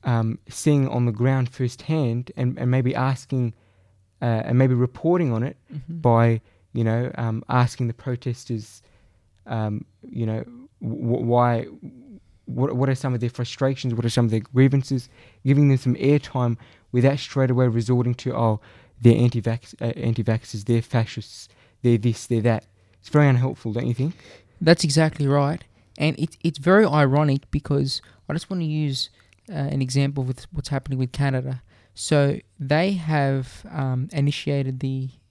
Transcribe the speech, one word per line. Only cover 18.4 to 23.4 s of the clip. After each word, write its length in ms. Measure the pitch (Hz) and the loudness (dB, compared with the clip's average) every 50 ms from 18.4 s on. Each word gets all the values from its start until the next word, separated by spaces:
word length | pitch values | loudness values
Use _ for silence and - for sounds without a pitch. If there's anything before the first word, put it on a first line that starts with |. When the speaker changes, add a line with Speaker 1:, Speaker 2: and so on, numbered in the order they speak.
| 117 113 107 107 _ - - - - _ _ - | 0 0 0 0 _ -14 -20 -20 -20 _ _ 4
Speaker 1:
they're 160 | 117 117 117 | 6 6 6
anti-vax-, 640 | - 120 123 120 120 101 117 113 120 - - - - | 8 4 2 2 0 -4 -2 -4 -4 -8 -16 -14 -8
uh, 160 | - 117 - - | -6 -6 -6 -4
anti-vaxxers, 680 | - 113 113 - 107 120 110 113 - - - 107 101 | -2 -2 -2 -2 0 0 -2 -2 -4 -8 -12 -10 -2
they're 160 | - 117 117 | 0 0 0
fascists, 680 | 113 - - 123 113 - - - 107 - - - - _ _ _ _ _ _ _ - | 0 0 -2 -2 -2 -2 -6 -14 -14 -14 -18 -20 -20 _ _ _ _ _ _ _ 2
they're 160 | 123 120 117 | 2 2 4
this, 260 | 107 123 113 - - | 2 0 -2 -2 -4
they're 160 | - 123 113 | -4 -2 0
that." 240 | 107 120 113 107 - _ _ _ _ _ _ _ | 2 0 0 0 -4 _ _ _ _ _ _ _
It's 100 | _ - | _ 0
very 180 | - 151 147 | 2 4 4
unhelpful, 460 | 143 131 123 | 4 4 2